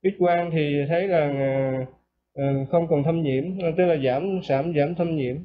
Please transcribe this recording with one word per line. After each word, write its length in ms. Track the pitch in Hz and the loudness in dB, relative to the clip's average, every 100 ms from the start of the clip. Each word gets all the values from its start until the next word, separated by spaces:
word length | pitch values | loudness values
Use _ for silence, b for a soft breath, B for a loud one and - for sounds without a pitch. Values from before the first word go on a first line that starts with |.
X 40 | 185 190 | -2 0
quang 300 | 175 175 170 | 2 2 0
thì 240 | 160 147 143 143 | 0 0 0 0
thấy 200 | 170 196 | 0 2
là, 120 | 175 147 | 2 0
ờ, 560 | 139 135 135 135 131 127 - _ _ _ | 0 0 0 0 -2 -6 -10 _ _ _
ờ, 320 | - 139 139 135 | -4 -2 0 0
không 160 | 170 165 | 0 2
còn 160 | 151 | 0
thâm 180 | 143 165 | 2 0
nhiễm, 380 | 156 131 156 190 | 0 0 -2 -4
ờ, 120 | 175 160 | -2 2
tức 80 | 180 | 2
là 120 | 160 | 2
giảm, 420 | 135 127 185 185 | 2 0 -2 -4
giảm, 300 | - 135 156 156 | 0 0 0 0
giảm 200 | 143 170 | 0 0
thâm 200 | 170 160 | -2 0
nhiễm 200 | 127 135 | -2 -4